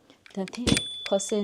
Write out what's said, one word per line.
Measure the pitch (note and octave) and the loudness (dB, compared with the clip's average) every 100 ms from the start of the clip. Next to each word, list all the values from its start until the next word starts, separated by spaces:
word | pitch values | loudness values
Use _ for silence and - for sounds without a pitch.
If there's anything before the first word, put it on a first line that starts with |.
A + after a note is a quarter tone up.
| - - - | -20 -20 -8
ત્યાંથી | - F#3+ - B3 - - - - | -4 -4 -2 -4 -4 -6 -6 2
ખસે | G3 - G#3+ | 2 4 2